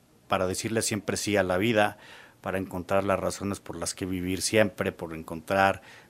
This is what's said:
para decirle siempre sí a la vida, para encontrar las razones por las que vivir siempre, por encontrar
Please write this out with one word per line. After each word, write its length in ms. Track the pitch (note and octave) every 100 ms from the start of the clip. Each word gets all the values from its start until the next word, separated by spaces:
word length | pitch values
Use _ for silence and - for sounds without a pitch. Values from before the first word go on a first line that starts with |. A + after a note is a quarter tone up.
| _ _ -
para 180 | F#2+ F#2
decirle 340 | F#2 A2+ A2+
siempre 360 | G#2 G#2+ - G2
sí 180 | - G2+
a 80 |
la 140 | F#2 F2+
vida, 400 | A2 G#2+ G#2 - - - - _
para 180 | G2 F#2+
encontrar 460 | F#2+ F#2 F2 G2
las 160 | G2 F#2
razones 400 | F2+ - G2 F#2+
por 160 | - E2+
las 180 | E2+
que 120 | - F#2
vivir 360 | F#2 F2+ F#2
siempre, 520 | - A2 G#2 - G2
por 200 | - E2+
encontrar 680 | E2 E2 D#2+ - G2 G2 F#2+ - - -